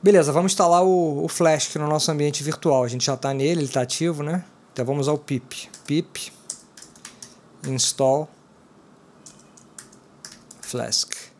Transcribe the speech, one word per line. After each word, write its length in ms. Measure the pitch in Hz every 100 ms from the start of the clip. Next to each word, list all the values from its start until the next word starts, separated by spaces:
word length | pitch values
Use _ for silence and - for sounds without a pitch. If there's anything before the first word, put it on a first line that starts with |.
Beleza, 300 | 180 202 147
vamos 200 | 147 185
instalar 300 | - 180 175
o, 420 | 185 185 165 143
o 40 | 160
Flask 480 | - 165 156 - 156
no 100 | 151
nosso 240 | 151 147
ambiente 320 | 151 147 143
virtual. 400 | 147 151 165 135
A 60 | 123
gente 180 | 123 135
já 100 | 131
tá 160 | 139
nele, 280 | 135 139 170
ele 80 | 139
tá 140 | 135
ativo, 420 | 123 - 165 156
né? 200 | 147 175 175 - _
Então 120 | -
vamos 240 | 120 143 139
ao 80 | 151
pip. 540 | 147 135 - - - - -
Pip 440 | 147 170 - - - - - - - - - - - - - _ - 139
install 640 | 131 - - - 139 156 _ _ _ _ _ _ _ _ - - - - - - - - - _ _ - - - -
Flask. 540 | - 123 117 - - - -